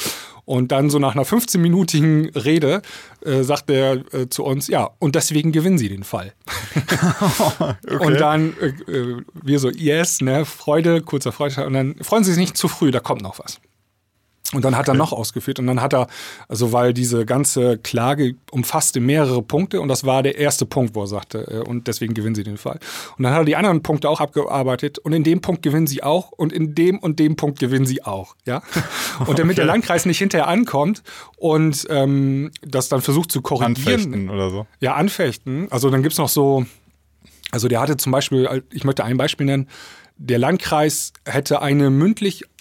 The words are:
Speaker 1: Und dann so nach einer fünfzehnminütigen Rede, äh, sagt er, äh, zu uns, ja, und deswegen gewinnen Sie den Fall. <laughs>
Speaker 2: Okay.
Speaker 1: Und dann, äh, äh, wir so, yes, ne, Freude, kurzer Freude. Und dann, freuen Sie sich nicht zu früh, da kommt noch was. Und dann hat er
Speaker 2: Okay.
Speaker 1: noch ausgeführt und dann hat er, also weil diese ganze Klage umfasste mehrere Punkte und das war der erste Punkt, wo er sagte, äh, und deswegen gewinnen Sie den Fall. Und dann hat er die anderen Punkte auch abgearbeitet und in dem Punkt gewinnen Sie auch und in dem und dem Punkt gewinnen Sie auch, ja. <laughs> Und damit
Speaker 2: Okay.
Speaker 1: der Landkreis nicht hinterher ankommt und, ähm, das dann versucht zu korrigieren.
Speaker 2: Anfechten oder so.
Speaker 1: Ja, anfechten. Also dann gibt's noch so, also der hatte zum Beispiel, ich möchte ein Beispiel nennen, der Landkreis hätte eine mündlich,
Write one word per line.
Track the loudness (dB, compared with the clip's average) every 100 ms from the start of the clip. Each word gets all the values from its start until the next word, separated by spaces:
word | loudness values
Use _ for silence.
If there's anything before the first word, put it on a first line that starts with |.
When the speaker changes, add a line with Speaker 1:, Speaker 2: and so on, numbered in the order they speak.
| -8 -8 -14 -20 -4
Speaker 1:
Und | -2 0
dann | 2 2
so | 2
nach | 2
einer | 0 0
fünfzehnminütigen | 0 0 2 4 4 2 2 4 4 0
Rede, | -2 0 2 2 0 -4 -18 -20 -14 -2
äh, | 0
sagt | 0 -2 0
er, | 2 2 0 -4
äh, | -6 -4
zu | -4 -2
uns, | -2 0
ja, | 0 -2 0
und | 0 2
deswegen | 0 0 2
gewinnen | 2 2 2
Sie | 0
den | -4
Fall. | -8 -8 -8 -14 -12 -12 -4 -4
<laughs> | -2 0 0 2 0 2 0 0
Speaker 2:
Okay. | -4 -4 -6 0 2
Speaker 1:
Und | 4
dann, | 4 2 0 -2
äh, | -6 -6 -6
äh, | -4 -4 -8 -12 -12
wir | 0 2
so, | 2
yes, | 0 0 0 0 0
ne, | 0 0 -2
Freude, | -6 0 2 4 2
kurzer | 0 -4 -4
Freude. | -4 -4 -2 -2
Und |
dann, | 0 -2 -4
freuen | 0 2
Sie | 4
sich | 2
nicht | 0 0
zu | -4
früh, | 2 2
da | 2
kommt | -2 -6
noch | -6 -12
was. | -16 -18 _ _ _ _ _ _ _ _ -6
Und | -2
dann | 0 0
hat | 2
er |
Speaker 2:
Okay. | 2
Speaker 1:
noch | 2
ausgeführt | -2 -6 -6 -6 -4
und | -2
dann | 0
hat | 2
er, | 0 0 -6 -18 -18 -10
also | -2 0
weil | 4 2
diese | 2 0 0 0
ganze | 0 0 2 2 0
Klage | -2 -2 0 0 0 -2 -6
umfasste | -4 -2 -2 0 0
mehrere | 2 2 2 0
Punkte | 0 -2 -2 -2
und | -2
das | -2 2
war | 2
der | 2 0
erste | 0 0 -2
Punkt, | 0 -2 -2
wo |
er | -6
sagte, | -8 -8 -10 -8
äh, | -8 -6
und | -6 -6
deswegen | -4 -4
gewinnen | -2 -2
Sie | -4 -6
den | -8
Fall. | -8 -10 -12 -14 -14 -4
Und |
dann | 0
hat | 2
er | 2
die | 4
anderen | 2 2
Punkte | 0 0 0
auch | 0
abgearbeitet | 0 -2 -2 0 0 0 -4 -6
und | -2
in | 2 2
dem | 2
Punkt | 0 -2
gewinnen | 0 2 0
Sie | 0
auch | 0 0 -2
und | -4 -2
in | 0 -2 2
dem | 2 2
und | -2 2
dem | 2 2
Punkt | -2 0
gewinnen | 0 2 2
Sie | 0 -6
auch, | -8 -10 -14 -8
ja. | -6 -4 -4 -4
<laughs> | -6 -8 -4 0
Und | 2
damit | 4
Speaker 2:
Okay. | 4
Speaker 1:
der | 4
Landkreis | 2 2 0 2
nicht | 0
hinterher | 2 2 2
ankommt | 2 2 2 0 -2 -8 -20 -20 _
und, | 0 4 2 0 -2
ähm, | 0 2 2 2 0 -4 -10
das | -6 -4 0
dann | 0
versucht | 2 0 0
zu | -4
korrigieren. | -2 0 0 0
Speaker 2:
Anfechten | 0 0 0 -4 -4
oder | -2 -2
so. | -4 -10 _
Speaker 1:
Ja, | -2 0
anfechten. | 0 0 -2 -4 -6 -6 -4
Also | 0 2
dann | 2
gibt's | 2 0
noch | 0
so, | 2 2 2 0 -8 _ _ _ _ _ _ -8
also | -2 0
der | 0
hatte | 0 0
zum | 0
Beispiel, | 0 2 2 2 -2 -6
ich | -4 -2
möchte | -2
ein | -2 0
Beispiel | -2 -2 -2
nennen, | 0 -4 -10 -20 -20 -20 _
der | -2 0
Landkreis | 2 0 0 2 2 0 -8 -12 -4
hätte | -4 0 0
eine | 2 4 4
mündlich, | 4 2 2 -2 -4 -14 -20